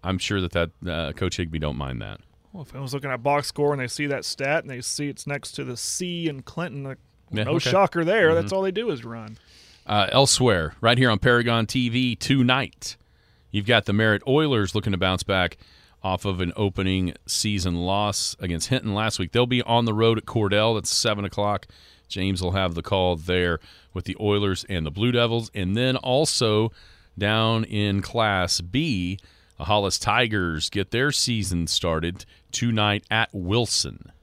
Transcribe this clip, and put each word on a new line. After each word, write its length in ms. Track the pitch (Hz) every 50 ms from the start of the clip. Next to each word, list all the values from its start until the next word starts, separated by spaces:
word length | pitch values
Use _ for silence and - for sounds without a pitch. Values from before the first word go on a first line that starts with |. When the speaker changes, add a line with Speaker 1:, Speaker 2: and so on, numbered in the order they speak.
| -
Speaker 1:
I'm 140 | 90 95 92
sure 220 | - - 104 98
that, 120 | 92 87 -
that, 180 | 87 85 80 - _ - 87
uh, 240 | 82 80 82 71 76
Coach 240 | - 95 90 -
Higbee 220 | - 90 82 78 80
don't 180 | 76 76 69
mind 240 | 60 71 67 65 58
that. 200 | 50 50 50 50 - _ _ _ _ _ -
Speaker 2:
Well, 100 | 190 147
if 120 | - -
I 20 | 135
was 160 | 139 131 127
looking 160 | 139 135 139
at 100 | 131 123 113
box 240 | 139 143 143 143 -
score 240 | - - 147 147 147
and 80 | 139 127
they 60 | 120
see 180 | - - 147
that 180 | 143 139 123 -
stat 380 | - - - 135 139 147 165 -
and 80 | -
they 100 | 131 120
see 280 | 120 - - - 147 143
it's 180 | 135 - -
next 260 | - 143 139 - - -
to 120 | - 135
the 120 | 127 127
C 520 | 117 - - - - 185 180 175 170 170 160
in 140 | 147 135 131
Clinton, 420 | - - - 170 180 - 139 139
like, 140 | 135 131 - _ _ _ _ _ _ -
Speaker 1:
Yeah, 120 | 107 107
Speaker 2:
no 80 | 123 147
Speaker 1:
okay. 160 | 170 - -
Speaker 2:
shocker 340 | 180 190 196 185 - 170 165
there. 240 | 160 202 226 190 160
Speaker 1:
Mm-hmm. 80 | 165
Speaker 2:
That's 160 | 170 165 101 -
all 100 | 190 190
they 80 | 190
do 200 | 185 202 240 233
is 140 | 165 120 117
run. 340 | 117 117 117 110 107 110 - _ _ - - - - - _ _
Speaker 1:
Uh, 200 | - 104 104 98 95 -
elsewhere, 600 | 127 139 127 - - 127 123 104 87 80 76 - -
right 160 | - 113 123
here 140 | 123 131 123
on 80 | 110 104
Paragon 480 | - 131 120 120 120 120 117 117 113
T 220 | 104 - 135 123 120
V 260 | 113 127 127 123 117
tonight, 800 | - - - 147 139 123 123 127 135 131 85 - _ - - - _ _ _ _ _ _ _ _ _ _ _
you've 160 | - 104 104
got 180 | 101 120 113 101
the 80 | - 101
Merritt 300 | 104 110 110 107 101 -
Oilers 480 | - 131 147 156 151 135 113 101 92 -
looking 180 | 107 98 107 98
to 60 | 90
bounce 260 | 92 92 92 90 -
back 340 | - 98 92 90 87 - _ - - - - _ _ _ _ -
off 220 | 95 - - -
of 160 | 104 92 90
an 120 | 92 87 -
opening 580 | - 107 101 92 - 95 95 92 92 92 87 - - _
season 480 | - - - - 110 104 98 85 92 87
loss 600 | 85 87 90 95 101 104 104 98 - - - - _
against 300 | - 92 87 82 - -
Hinton 260 | 127 131 - 110 98
last 240 | 101 110 110 - -
week. 140 | 95 82 -
They'll 140 | 120 123
be 160 | 123 127 123 117
on 220 | - 117 120 120
the 100 | 113 107
road 220 | 107 113 113 113
at 80 | 110 -
Cordell. 520 | - - 117 107 98 98 104 107 113 113
That's 140 | 107 - -
seven 340 | - - - 117 107 104 101
o'clock. 420 | 98 - - 101 104 104 95 - - - - - - - _ _
James 340 | _ - 95 92 98 98 90
will 120 | 92 87 92
have 220 | 98 95 90 85
the 80 | 82 82
call 340 | - 104 98 92 90 90
there 420 | 80 80 87 90 90 87 87 85 78 - - - - - _ _
with 120 | 92 87
the 120 | - - -
Oilers 440 | 107 104 104 101 101 101 95 - - -
and 180 | 98 87 78
the 40 | 76
Blue 200 | 73 95 107 123
Devils. 400 | 120 120 120 117 113 117 113 107 _
And 220 | 104 95 90 98
then 200 | 113 123 131 131
also 760 | 127 - 127 127 139 160 143 - - 127 110 107 107 110 117 - - - - - - - - _ -
down 460 | 101 101 107 113 113 110 113 113 110
in 380 | - 107 104 104 104 98 101 98
Class 580 | - - 117 110 107 101 92 90 87 - -
B, 580 | 87 87 92 131 160 170 127 95 87 87 92 95 - - - _ _ _ _ _
the 60 | 73
Hollis 340 | 80 104 107 101 98 - -
Tigers 720 | - - 101 117 127 117 107 104 90 85 80 78 - -
get 220 | - 101 95 -
their 200 | - 113 131 147
season 560 | 143 - - - 120 110 101 92 92 85 85
started 600 | 82 - - - 87 82 80 80 85 90 90 - - - - _ _ -
tonight 520 | - 120 120 113 110 104 104 101 107 - _
at 200 | 107 110 113 - -
Wilson. 800 | 101 90 87 101 120 120 - - - - 67 52 50 - - - _